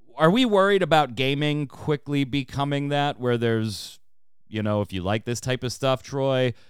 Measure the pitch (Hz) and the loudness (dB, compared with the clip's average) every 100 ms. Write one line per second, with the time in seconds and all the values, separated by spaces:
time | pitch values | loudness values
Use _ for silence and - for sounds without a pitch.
0 | - 131 160 226 254 202 196 202 165 156 | -18 2 4 4 4 4 4 4 4 4
1 | 139 117 131 143 147 147 143 - - 147 | 2 0 -2 0 0 -2 -4 -6 -4 -4
2 | - 143 135 143 131 131 143 143 143 143 | -2 -2 0 -2 -4 -4 -2 -2 -2 0
3 | 143 143 123 120 117 113 110 95 - - | -2 -2 0 0 2 0 0 -4 -12 -18
4 | - - - - - 110 104 107 101 95 | -20 -20 -20 -20 -10 -4 0 0 -2 -4
5 | 87 110 120 120 131 127 127 - 135 131 | -2 -4 -4 -6 -4 -6 -6 -4 -2 -2
6 | - 139 135 131 127 - | -4 -4 -2 0 0 -2